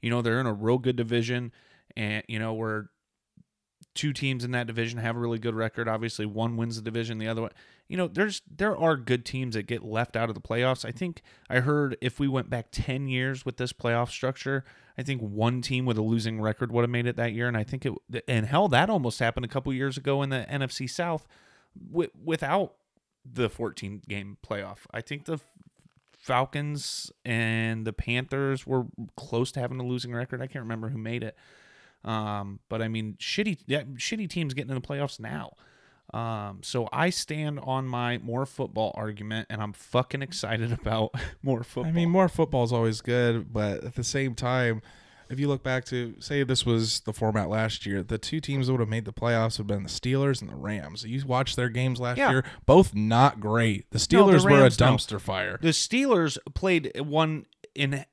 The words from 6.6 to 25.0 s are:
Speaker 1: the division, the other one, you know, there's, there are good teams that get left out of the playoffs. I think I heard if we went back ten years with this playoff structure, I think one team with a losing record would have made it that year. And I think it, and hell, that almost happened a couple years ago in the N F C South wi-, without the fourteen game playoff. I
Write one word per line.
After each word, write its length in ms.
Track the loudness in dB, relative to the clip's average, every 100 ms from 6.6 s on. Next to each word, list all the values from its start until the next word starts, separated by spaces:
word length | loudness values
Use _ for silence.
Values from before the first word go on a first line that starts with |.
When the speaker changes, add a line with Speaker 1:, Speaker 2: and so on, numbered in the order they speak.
| -4 -4
Speaker 1:
the 40 |
division, 360 | -6 -4 -4 -4
the 100 | -4
other 140 | -4
one, 100 | -6 -10 -20 _ _
you 100 | -4
know, 100 | -2
there's, 340 | 0 -2 -2 _
there 280 | -2 0 2
are 180 | 2 2
good 300 | 2 0 0
teams 300 | -6 -4 -4
that 80 |
get 200 | -4 -6
left 320 | -4 -2 -2 -2
out 140 | -2
of 60 | -4
the 60 |
playoffs. 440 | -4 0 2 0 -4
I 60 |
think 300 | -6 -6 -6 _ -20 _
I 100 | 0
heard 380 | 4 2 2 0
if 180 | -4 0
we 80 | 0
went 220 | 0 -2
back 180 | -6 -6
ten 360 | -6 -4 -4 -2
years 380 | -2 -2 -4 -8
with 120 | -6
this 160 | -6
playoff 360 | -4 0 0 0
structure, 540 | -2 -4 -4 -4 -4 -4 -20 -18 -10
I 60 |
think 180 | -4 -4
one 400 | -4 0 2 2
team 240 | -2 -2 0
with 120 | 0
a 40 |
losing 360 | 2 0 0 -2
record 300 | -2 -2 -2
would 100 | 0
have 80 | 0
made 180 | 0 -2
it 80 | -2
that 160 | -2
year. 140 | -2 -2
And 100 | -2
I 60 |
think 220 | -4 -4 -4
it, 80 | -6 _ -10 -2
and 180 | 0 2
hell, 220 | 2 4
that 200 | 4 4
almost 300 | 2 0 0
happened 260 | -2 -2 -4
a 40 |
couple 220 | -4 -4
years 240 | -2 -2 -4
ago 240 | -2 0
in 60 | 0
the 200 | -4 -4
N 120 | -4
F 100 | -4
C 160 | -6 -8
South 400 | -4 -2 -4 -6 _ _ _ _ -20 -8
wi-, 200 | -2 -2 -4
without 520 | -4 -2 0 0 0 _ _ _ _ _ -16
the 240 | -2 -2
fourteen 520 | 0 -8 -6 -10 -12 -10
game 300 | -10 -10 -16 -8
playoff. 340 | -8 -8 -14 -12
I 80 | -12